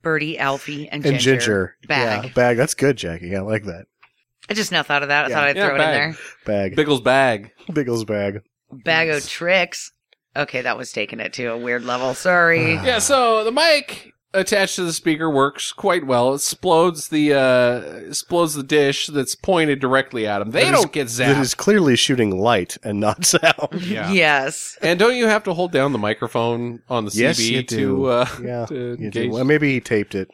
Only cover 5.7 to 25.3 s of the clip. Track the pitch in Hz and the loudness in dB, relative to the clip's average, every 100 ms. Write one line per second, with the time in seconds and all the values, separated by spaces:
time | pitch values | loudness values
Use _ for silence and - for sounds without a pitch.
5.7 | 139 156 143 147 - - - - 101 95 | 2 2 2 -2 -6 -16 -12 -4 -2 0
6.7 | 95 151 135 117 135 135 107 104 _ - | 0 0 2 4 4 4 0 -6 _ -4
7.7 | 156 123 117 107 104 101 101 _ _ _ | -4 -2 -2 -2 -2 -2 -4 _ _ _
8.7 | 131 160 160 165 147 - - 170 185 175 | -10 -2 0 0 -2 -6 -6 0 0 0
9.7 | - - _ _ _ _ - 143 131 123 | -6 -16 _ _ _ _ -8 -6 -4 -4
10.7 | 113 123 - 104 113 110 - 120 117 120 | -6 -6 -8 -8 -8 -10 -6 -6 -6 -4
11.7 | 123 120 123 131 123 180 180 170 165 160 | -4 -4 -4 -2 -2 2 4 4 4 2
12.7 | 160 254 233 - 269 240 220 220 254 330 | 0 0 0 2 4 4 2 2 2 4
13.7 | 294 - - - _ _ 190 185 202 190 | 4 0 -16 -18 _ _ -2 0 0 0
14.7 | - 175 160 170 156 160 139 139 - - | -2 -4 -2 -2 0 2 2 2 0 -10
15.7 | - 202 180 135 123 123 139 - - 185 | -2 0 0 2 2 2 0 -4 -4 2
16.7 | 165 175 156 - 156 147 139 131 127 123 | 4 4 0 -4 2 4 4 4 4 4
17.7 | 120 76 85 82 - - 170 165 147 131 | 0 -6 -14 -8 -8 -2 0 0 -2 0
18.7 | 151 139 143 - 147 127 - - 180 156 | 2 2 0 -4 -4 -4 -6 0 2 2
19.7 | 135 131 131 131 123 104 101 104 139 339 | 0 2 0 0 -4 -2 -2 -2 -2 2
20.7 | 302 180 156 123 117 127 143 127 - - | 2 2 -2 -4 0 2 2 0 0 2
21.7 | 208 151 120 - 127 110 92 110 110 90 | 4 4 4 2 2 2 2 2 2 0
22.7 | - 110 104 107 107 180 165 160 - 151 | -8 -6 0 0 0 0 2 2 0 -4
23.7 | 175 180 214 196 190 156 143 135 - - | -6 -6 -6 -2 2 2 2 -2 -8 -14
24.7 | - 160 175 220 254 226 | -4 -2 2 2 2 2